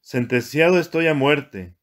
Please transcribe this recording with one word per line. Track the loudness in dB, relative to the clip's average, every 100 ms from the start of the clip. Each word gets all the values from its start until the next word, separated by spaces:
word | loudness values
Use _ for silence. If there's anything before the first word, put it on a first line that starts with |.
Sentenciado | -6 -6 -2 -2 -2 0 4 2
estoy | 0 -2 0
a |
muerte | 2 2 0 -2 -14 -14 _